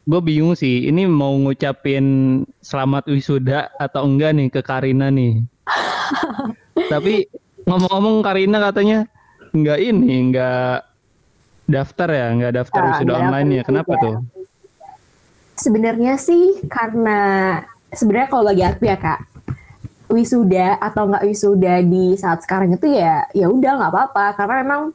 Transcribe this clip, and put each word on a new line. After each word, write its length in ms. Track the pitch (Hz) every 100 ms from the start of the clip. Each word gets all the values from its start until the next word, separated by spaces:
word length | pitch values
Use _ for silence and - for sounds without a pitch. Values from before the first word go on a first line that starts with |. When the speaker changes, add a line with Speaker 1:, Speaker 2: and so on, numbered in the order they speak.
Speaker 1:
gue 200 | - 165
bingung 320 | 165 151 160
sih, 320 | 175 139 123 127
ini 180 | 160
mau 300 | 190 156 139
ngucapin 720 | 139 139 135 147 135 143 135 139 135 131 131 135 -
selamat 520 | - 143 135 139 147
wisuda 580 | 139 - 139 131 139 - -
atau 300 | 143 139 139
enggak 260 | 135 156
nih 160 | 156 131
ke 120 | 135
Karina 440 | 127 131 135 131 135
nih. 340 | 135 123 110 117 _ -
Speaker 2:
<laughs> 1200 | - - - - 285 320 240 269 233 _ - 359
Speaker 1:
Tapi 380 | 151 175 214 185 - _ _
ngomong-ngomong, 600 | - 185 185 190 208 220
Karina 400 | 208 190 190 214
katanya 420 | 202 196 202 220 220 _ _ _ -
nggak 280 | 160 151 147
ini, 340 | 214 214 123 131 127
nggak 480 | 127 127 127 127 127 - _ _ _ _ _ _ _ -
daftar 420 | 143 135 - 175
ya, 180 | 151 120
nggak 200 | 117 120
daftar 260 | 123 123 -
Speaker 2:
Ah, 80 | 175
Speaker 1:
wisuda 160 | 160
Speaker 2:
nggak 160 | 135 123
Speaker 1:
online 280 | 127 135 143
ya. 40 |
Speaker 2:
daftar 160 | 123 131
Speaker 1:
Kenapa 240 | 135 -
Speaker 2:
wisuda. 140 | - 113
Speaker 1:
tuh? 100 | 110 120 370 370 _ - _ - - _ _ _ _ _ -
Speaker 2:
Sebenarnya 580 | - 220 226 226 240 269
sih 280 | - 339 370 392 -
karena, 520 | - 226 226 226 208 202 190 190 165 - - _
sebenarnya 400 | - 220 208 269
kalau 160 | 262
bagi 160 | 214 185
aku 200 | 180 -
ya, 80 | 226
Kak, 260 | 190 165 156 - - - - - - - _ -
wisuda 680 | 226 233 247 208 185 180 202
atau 300 | 214 208 208
nggak 160 | 202
wisuda 560 | 202 208 202 202 185 180
di 300 | 180 185 185
saat 300 | 190 190 170
sekarang 320 | - 190 190 175
itu 160 | 302
ya, 320 | 277 165 156 -
ya 160 | - 175
udah 240 | 247 262
nggak 140 | 277 175
apa-apa, 360 | 180 269 202 202 208
karena 200 | 202 254
emang 220 | 262 285 302